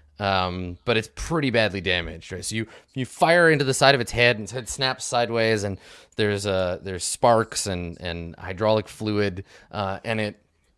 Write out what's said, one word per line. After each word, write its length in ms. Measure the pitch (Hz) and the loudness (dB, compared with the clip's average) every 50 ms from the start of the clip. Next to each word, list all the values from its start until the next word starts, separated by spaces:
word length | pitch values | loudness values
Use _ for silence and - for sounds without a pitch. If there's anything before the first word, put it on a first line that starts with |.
| _ _ _ - | _ _ _ -4
um, 600 | 104 98 98 95 92 90 90 90 90 90 90 - _ | -2 0 0 0 0 -2 -4 -6 -8 -8 -10 -6 _
but 120 | 120 117 | 0 0
it's 140 | 110 107 - _ | 0 -2 -4 _
pretty 360 | - - - 165 165 143 131 | -12 -6 -4 -2 0 0 0
badly 300 | 110 117 110 101 90 101 | 2 2 2 2 0 -2
damaged, 520 | 85 92 90 87 85 82 78 85 - - | -2 0 -2 -2 -2 -6 -10 -12 -12 -12
right? 120 | 92 90 85 | -12 -10 -8
So 100 | - 107 | -6 -6
you, 100 | 113 110 - - - _ _ _ | -6 -6 -8 -12 -20 _ _ _
you 100 | 135 127 | -8 -8
fire 460 | - - - 175 160 170 175 170 160 | -8 0 2 4 4 6 6 6 6
into 140 | 156 139 147 | 4 4 2
the 100 | 131 131 | 0 2
side 200 | - 143 135 139 | 6 6 6 6
of 60 | 127 | 4
its 120 | 117 - | 2 -2
head, 240 | - 120 120 120 120 | 2 4 4 4 4
and 80 | 107 107 | 2 -4
its 80 | 92 | -8
head 160 | 117 131 113 - | -10 -10 -10 -10
snaps 360 | - - 135 131 127 - - | -6 -4 -4 -4 -4 -6 -6
sideways, 600 | - 131 120 120 110 117 117 113 110 113 104 98 | -2 0 0 0 0 0 0 2 2 2 2 0
and 140 | 101 95 - - - - - - _ _ | -2 -4 -6 -10 -20 -20 -20 -20 _ _
there's, 300 | - 110 104 104 98 101 | -2 0 0 0 0 -2
uh, 320 | 104 95 95 92 90 90 - | 0 0 0 0 -2 -2 -6
there's 220 | - 95 92 87 - | -8 -10 -8 -6 -6
sparks 640 | - - - - 120 117 110 110 - - - - | -6 -4 2 4 6 6 6 4 0 -4 -6 -4
and, 340 | 104 92 87 87 85 82 - | -4 -4 -4 -6 -8 -10 -10
and 340 | 87 87 85 85 85 85 - | -8 -8 -8 -8 -8 -12 -12
hydraulic 520 | - 85 90 95 87 110 107 110 110 104 - | -14 -12 -12 -6 -2 0 2 2 2 0 -4
fluid, 560 | - - 110 107 104 104 104 101 87 92 98 - - - - _ | -10 -8 -6 -2 0 0 0 0 -2 -6 -12 -16 -20 -20 -20 _
uh, 280 | - 104 101 95 98 - - | -8 -6 -6 -6 -6 -8 -6
and 160 | 117 113 110 | -4 -4 -2
it, 200 | 107 104 - _ _ _ _ _ _ _ _ | -4 -6 -6 _ _ _ _ _ _ _ _